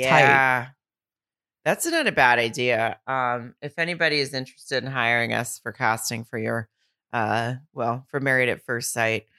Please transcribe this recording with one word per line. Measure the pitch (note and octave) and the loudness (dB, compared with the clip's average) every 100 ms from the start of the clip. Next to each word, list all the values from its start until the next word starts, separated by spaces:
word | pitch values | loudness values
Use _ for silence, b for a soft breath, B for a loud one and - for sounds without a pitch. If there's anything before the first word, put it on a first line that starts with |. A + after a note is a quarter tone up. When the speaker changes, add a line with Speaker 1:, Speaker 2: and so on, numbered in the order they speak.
Speaker 1:
tight. | C3 D3+ | 4 6
Speaker 2:
Yeah. | C#3 C#3 C3 B2+ B2+ - _ _ _ _ _ _ _ _ D3+ | 6 6 4 2 -4 -14 _ _ _ _ _ _ _ _ -4
That's | G3+ E4 | -2 -2
not | E4 B3+ | -2 0
a | |
bad | D3 B2+ A#2+ | 4 4 4
idea. | A#2 A2 B2 A2+ A2+ - - | 2 0 0 2 0 -4 -6
Um, | C3 B2 B2 A#2+ - | -4 -2 -4 -8 -12
if | D3 - | -10 -6
anybody | E3+ E3+ E3 D3 | -4 -2 0 0
is | C3+ | -2
interested | C3+ B2+ - - C3 | -4 -8 -12 -6 -4
in | B2 | -4
hiring | C3 A#2 A#2+ A#2 | -2 0 2 0
us | A2+ A#2 - | -2 -4 -8
for | A#2 | -12
casting | A2 A#2+ A2+ - A#2 A#2 | -2 0 0 -4 -8 -8
for | A#2 | -6
your, | A2 A#2 A2 _ _ _ _ | -4 -4 -6 _ _ _ _
uh, | A#2+ G#2+ G#2+ A#2 B2+ D3 | -4 -2 -2 -2 -6 -10
well, | C#3 A#2 B2 C3 | -6 -4 -4 -6
for | C#3+ | -4
Married | C3+ C3 B2 | 0 2 2
at | G2 - | -2 -4
First | A#2+ A#2 | -6 -4
Sight, | A#2+ A2+ A2 - | -2 0 0 -6